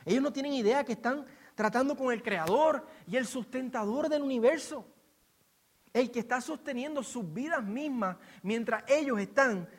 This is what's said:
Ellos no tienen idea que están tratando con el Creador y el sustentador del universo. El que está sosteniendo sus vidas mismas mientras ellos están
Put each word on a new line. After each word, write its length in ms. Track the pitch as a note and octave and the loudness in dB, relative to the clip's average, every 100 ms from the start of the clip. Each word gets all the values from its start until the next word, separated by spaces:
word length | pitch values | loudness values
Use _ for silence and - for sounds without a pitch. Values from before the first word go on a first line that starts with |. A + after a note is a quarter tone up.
Ellos 180 | D#3+ B3 | 2 2
no 100 | C#4+ | 2
tienen 200 | C#4 C#4+ | 0 -2
idea 320 | C4+ G#3 C#4 | 2 4 4
que 80 | B3+ | 2
están 320 | A3 A#3+ C#4+ - - - | -2 -2 -2 -6 -20 -12
tratando 420 | - G#3+ B3 C4+ C#4 | -2 2 2 0 0
con 160 | B3+ | -2
el 100 | A#3 | -2
Creador 640 | A3+ F#3 D#3+ B3 D#4 C#4 - - - | -2 -2 2 4 4 2 -4 -18 -4
y 100 | B3 | -4
el 100 | B3 | -2
sustentador 840 | C4 G#3 B3+ B3+ A#3+ G#3 C4+ D#4 | -6 -6 -6 -4 -4 -2 -2 0
del 140 | D4 | 0
universo. 640 | C#4 B3 A#3+ D#4+ - C#4+ - _ _ _ _ _ _ _ _ _ _ | 0 4 4 4 -2 -12 -14 _ _ _ _ _ _ _ _ _ _
El 160 | A#3 B3+ | 0 0
que 100 | A#3+ | -2
está 220 | A#3 B3+ | -2 -2
sosteniendo 600 | C#4 D4+ D4 B3 D4 C#4+ | -4 -8 -6 -6 -4 -4
sus 300 | G#3+ A#3+ F3 | -6 -6 -6
vidas 320 | F3+ D4+ D#4 | -6 -2 -2
mismas 540 | G3+ A#3+ D4+ B3 F#3+ F3 - - | -2 -4 -4 -2 -4 -4 -14 -10
mientras 420 | F#3 A3+ A3+ A3 B3+ | -4 -2 -2 -2 2
ellos 320 | D4 C#4 G#3+ | 2 2 -2
están 480 | G3 C#4 C4 F#3+ E3 | 0 2 2 2 -6